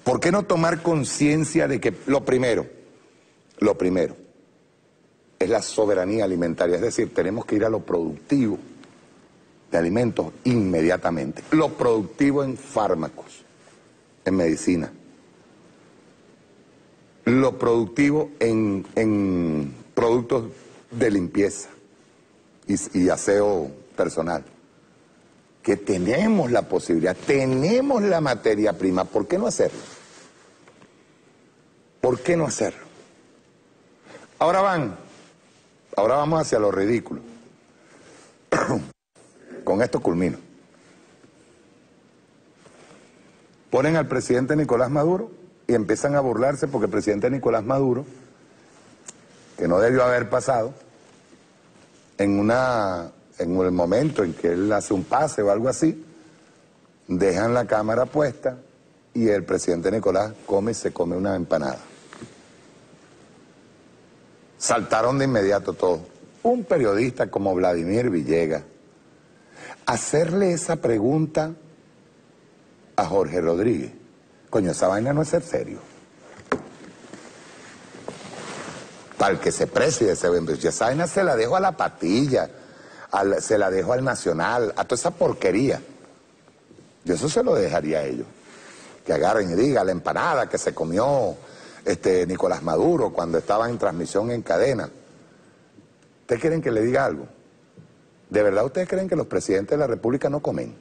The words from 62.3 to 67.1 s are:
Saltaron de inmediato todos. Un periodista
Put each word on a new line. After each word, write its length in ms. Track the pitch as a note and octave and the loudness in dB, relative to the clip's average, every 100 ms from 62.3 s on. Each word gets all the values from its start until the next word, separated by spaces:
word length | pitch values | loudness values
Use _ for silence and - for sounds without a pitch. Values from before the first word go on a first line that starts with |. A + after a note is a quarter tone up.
| - - - - - - - - - - - - - - - - - - - - - - - | -20 -20 -20 -20 -20 -20 -20 -20 -20 -20 -20 -20 -20 -20 -20 -20 -20 -20 -20 -20 -20 -20 -10
Saltaron 640 | - A#2 F#2+ A2 A#2 C3+ | -2 -2 0 0 2 0
de 80 | C3+ | 0
inmediato 480 | A#2+ G2 G2+ F#2+ | 2 2 0 -2
todos. 260 | E2+ F#2 E2 E2+ - - - | -2 0 0 -6 -20 -20 -4
Un 220 | A3+ B3 | 0 0
periodista 640 | F#3+ E3+ A2+ G2+ B2+ | 0 0 2 2 -2